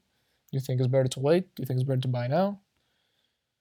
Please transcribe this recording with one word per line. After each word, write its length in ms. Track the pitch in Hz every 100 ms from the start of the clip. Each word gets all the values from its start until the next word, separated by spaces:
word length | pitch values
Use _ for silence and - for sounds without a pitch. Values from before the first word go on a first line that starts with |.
| _ _ _ _ -
you 80 | 135
think 200 | 127 127
it's 80 | 127
better 200 | 135 131
to 120 | 131
wait? 340 | 139 175 190
Do 80 | -
you 40 | 135
think 120 | 127
it's 80 | 131
better 140 | 131
to 80 | 127
buy 180 | 123 123
now? 340 | 156 196 196 _ _ _ _ _ _ _ _ _ _